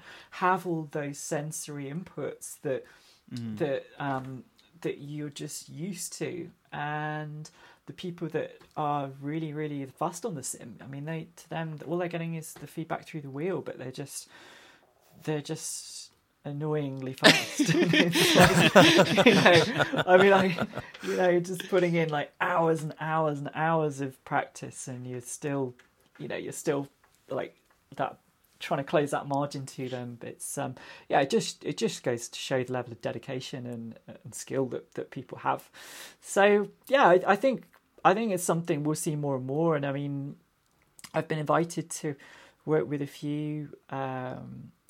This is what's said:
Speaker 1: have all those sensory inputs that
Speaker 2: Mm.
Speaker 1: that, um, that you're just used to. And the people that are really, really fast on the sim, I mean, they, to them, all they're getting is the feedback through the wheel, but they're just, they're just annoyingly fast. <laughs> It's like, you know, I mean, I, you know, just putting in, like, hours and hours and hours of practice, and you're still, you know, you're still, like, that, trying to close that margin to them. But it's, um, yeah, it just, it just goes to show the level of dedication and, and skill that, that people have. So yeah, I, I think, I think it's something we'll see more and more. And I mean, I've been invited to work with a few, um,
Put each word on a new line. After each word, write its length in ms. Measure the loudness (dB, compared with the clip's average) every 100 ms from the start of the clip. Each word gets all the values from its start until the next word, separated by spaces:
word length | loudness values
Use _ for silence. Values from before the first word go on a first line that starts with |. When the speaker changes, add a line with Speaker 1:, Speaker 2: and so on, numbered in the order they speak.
| -20 -20 -18
Speaker 1:
have 360 | -2 2 2 0
all 200 | -4 -4
those 260 | -6 -6 -8
sensory 760 | -4 -4 -4 -8 -10 -8 -8
inputs 680 | -8 -10 -8 -8 -8 -14 -8
that 220 | -4 -4 -6 -20 _ _ -12
Speaker 2:
Mm. 240 | -10 -8 -4
Speaker 1:
that, 260 | -2 -2 -6 -8
um, 460 | -4 -4 -6 -14 -16 _ _ -8
that 160 | -8 -6
you're 320 | -8 -8 -8
just 380 | -8 -12 -12 -14
used 440 | -10 -10 -8 -10 -8
to. 300 | -8 -8 -12 -16 _
And 800 | -8 -6 -4 -4 -6 -8 -10 -14 _ -20 _ -20
the 60 |
people 360 | -12 -10 -8 -4
that 300 | -4 -4 -10 -14 -4
are 340 | -2 -2 -4 -8
really, 320 | -6 -6 -6
really 320 | -6 -6 -6 -8
fast 380 | -4 -4 -4
on 100 | -8 -6
the 80 |
sim, 320 | -8 -10 -12 -16
I 60 | -14
mean, 200 | -10 -6
they, 200 | -8 -8
to 140 | -16 -10
them, 280 | -6 -6 -8 -4
all 100 | -4
they're 80 | -2
getting 280 | -4 -4 -6
is 160 | -8
the 140 | -14 -12
feedback 360 | -8 -6 -6
through 180 | -6 -10
the 80 | -8
wheel, 300 | -6 -4 -4
but 160 | -6 -10
they're 120 | -10
just, 380 | -10 -10 -12 -14 -20 -20 -20 -20 -20 _ _ _ -12
they're 160 | -4 -4
just 720 | -4 -8 -8 -10 -12 -16 -18 _ _ _
annoyingly 720 | -10 -6 -2 -2 -2 -4 -8
fast. 480 | 6 6 6 0 -2
<laughs> 120 | 2
It's 640 | 4 4 4 4 4 4 8 8 8 8 10
like, 500 | 10 8 6 6 6
you 80 |
know, 680 | 8 8 8 6 2 0 0 6
I 100 | 8
mean, 140 | 10
I, 340 | 8 4 0 -4 -8 -12 -12
you 140 | -6 0
know, 240 | 4 4
just 280 | 2 -6 0
putting 260 | 2 4 2
in, 120 | 0
like, 220 | 0 -4 -2
hours 420 | 0 4 4 2
and 100 | -2 -6
hours 380 | -2 0 0 -2
and 100 | -6
hours 460 | -2 2 2 0 -2
of 240 | -6 -8
practice, 640 | -4 -2 -2 -8 -14 -12 -12
and 180 | -10 -10
you're 140 | -10
still, 540 | -10 -8 -4 -2 -4 -6 _ _ _ -14
you 100 | -10
know, 80 | -8
you're 160 | -8
still, 340 | -6 -2 -2 -2 _ _ _ -8
like, 280 | -6 -6 _ _ _ _ -6
that, 220 | -6 -6 _ _ _ -12
trying 200 | -4 -2
to 60 |
close 260 | 2 2 2
that 180 | -2 -2
margin 380 | -2 -2 -6 -10
to 200 | -8 -6
them. 280 | -6 -8 -10
But 120 | -14
it's, 260 | -12 -10 -6
um, 200 | -6 -8 -16 -18 0
yeah, 100 | 2
it 80 | 4
just, 320 | 2 0 -8
it 120 | -8 -2
just 260 | -4 -2
goes 240 | -4 -4 -6
to 100 | -10
show 260 | -2 -2
the 80 | -2
level 180 | -4 -6
of 120 | -8
dedication 640 | -8 -8 -8 -10 -8 -10 -10
and, 320 | -10 -12 -16 -18 -18
and 100 | -16
skill 300 | -14 -6 -2 -2
that, 280 | -4 -10
that 160 | -12 -10
people 260 | -10 -12 -8
have. 300 | -4 -4 -6 -20 -18 -18 -18 -18
So 460 | -4 4 6 6 2 -8 0
yeah, 180 | 6 8
I, 140 | 8 6
I 100 | 4
think, 280 | 2 0 -6 _ _ _
I 120 | 4
think 180 | 4 2
it's 100 | 0
something 400 | 2 0 2 0
we'll 120 | 0
see 200 | 0 -2
more 220 | -2 -2 -2
and 80 | -2
more. 300 | 0 2 2
And 80 |
I 80 | 0
mean, 440 | -2 -4 -6 -8 -12 _ _ _ _ _ _ -6
I've 160 | -4 -2
been 100 | -2
invited 520 | 2 2 2 -4 -8
to 260 | -6 -6 -6 -12 -20 -20 _
work 240 | 0 0 0
with 140 | -4
a 40 | -6
few, 720 | -8 -6 -4 -4 -6 -10 -14 -12
um, 800 | -8 -6 -6 -8 -10 -12 -16 -18 _ _